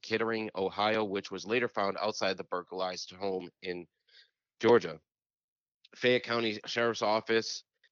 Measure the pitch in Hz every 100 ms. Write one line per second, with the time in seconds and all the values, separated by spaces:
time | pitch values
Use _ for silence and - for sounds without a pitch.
0 | - 110 113 113 110 - 95 95 107 110
1 | 107 98 - 95 90 120 117 - 98 95
2 | 107 104 95 95 92 92 87 92 92 90
3 | - 92 98 95 87 - 92 87 85 _
4 | _ - - _ _ - 113 117 87 80
5 | _ _ _ _ _ _ _ _ _ -
6 | 127 123 117 117 113 107 - 120 117 110
7 | 110 110 - 113 113 - - _ _